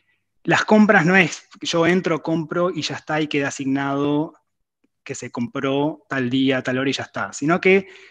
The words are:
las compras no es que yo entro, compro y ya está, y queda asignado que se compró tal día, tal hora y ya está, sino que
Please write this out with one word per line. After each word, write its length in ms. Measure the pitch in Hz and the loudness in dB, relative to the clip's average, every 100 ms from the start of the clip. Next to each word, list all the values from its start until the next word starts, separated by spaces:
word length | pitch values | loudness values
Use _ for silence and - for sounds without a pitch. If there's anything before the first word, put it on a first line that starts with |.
| _ _ _ _ | _ _ _ _
las 200 | - 165 | -2 -2
compras 400 | - 214 208 202 | 4 6 6 6
no 100 | 160 | 4
es 320 | 190 165 - _ - | 4 2 -2 _ -14
que 60 | 143 | -4
yo 200 | 170 165 | 0 2
entro, 360 | 185 175 156 | 2 0 -4
compro 480 | - 165 151 175 180 | -2 -4 -4 -2 -2
y 100 | 165 | -2
ya 140 | 139 | -8
está, 260 | 135 - 156 | -10 -6 -4
y 60 | 151 | -2
queda 220 | 147 139 | -2 -4
asignado 840 | - 135 139 139 139 143 147 165 _ _ _ _ _ _ _ | -4 -4 -2 -2 -2 0 0 -4 _ _ _ _ _ _ _
que 100 | - | -16
se 160 | 131 123 | -14 -10
compró 760 | - 117 139 135 139 147 156 - | -6 -6 -4 -2 0 -2 -4 -8
tal 220 | 135 123 | -4 -2
día, 320 | 135 135 131 | 0 0 0
tal 160 | 127 127 | -2 -2
hora 100 | 139 | -2
y 60 | |
ya 80 | 127 | -4
está, 300 | - - 101 | -6 -8 -8
sino 260 | - 147 180 | -4 -2 2
que 280 | 190 190 190 - - | 4 4 2 -18 -20